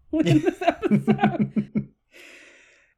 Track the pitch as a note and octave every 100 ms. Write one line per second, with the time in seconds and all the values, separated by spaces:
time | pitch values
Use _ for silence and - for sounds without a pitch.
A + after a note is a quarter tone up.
0 | _ D#4 D#4+ D#4 F4+ - F4 F4 G#4 G#3
1 | - - G4+ - - G#3+ - - - _
2 | _ - - - - _ _ _ _